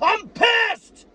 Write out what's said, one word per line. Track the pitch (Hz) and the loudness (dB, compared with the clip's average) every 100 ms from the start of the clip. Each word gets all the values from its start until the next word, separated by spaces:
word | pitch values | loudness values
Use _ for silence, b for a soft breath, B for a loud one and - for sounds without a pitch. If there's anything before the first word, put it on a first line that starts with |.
I'm | 320 427 415 | 2 0 -4
pissed! | - 466 466 440 381 _ - - | -2 0 2 -2 -4 _ -20 -20